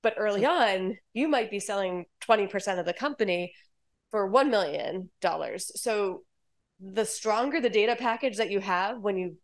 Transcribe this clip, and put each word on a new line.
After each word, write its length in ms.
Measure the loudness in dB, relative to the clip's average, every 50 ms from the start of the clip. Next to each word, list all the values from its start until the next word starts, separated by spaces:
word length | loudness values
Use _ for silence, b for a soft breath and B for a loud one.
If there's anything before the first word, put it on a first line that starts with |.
But 140 | 2 0 0
early 280 | 2 0 0 2 2 2
on, 520 | 4 4 4 4 4 4 0 0 -4 -4 -6 _ _ _
you 140 | -2 0
might 240 | 2 2 2 0 -2
be 80 | -4 -8
selling 460 | -4 -4 -2 -2 -2 -2 -4 -6 -8 _ _ _
twenty 280 | 2 2 4 4 4
percent 320 | -2 -2 -4 -2 -2 -2 -2
of 60 | -2
the 80 | -2 -4
company 600 | -2 -4 -4 -2 -2 0 0 0 -2 -2 -6 B B B B _ _ _ _ _ _ _ _
for 160 | -2 -2 0
one 220 | 4 4 4 4 6
million 600 | 4 2 2 0 -2 -4 -4 -4 -6 -6 -10 -12 _ _
dollars. 500 | -2 -2 0 0 -4 -6 -6 -8 -10 -10 -10 -6
So 420 | -4 -2 0 0 0 -2 -4 -6 -14 _ _ _ _ _ _ _ _ _ _ _
the 260 | -18 -6 -2 -2 -2
stronger 560 | -2 -4 -4 0 0 2 2 2 0 0 0
the 80 | 0 2
data 260 | 4 4 4 4 2
package 400 | 0 0 -2 0 0 -2 -4 0
that 140 | -2 -2 0
you 80 | 0 -2
have 400 | 0 0 0 0 0 -2 -4 -4
when 180 | -4 -2 -2
you 200 | -2 -4 -6 -8 -14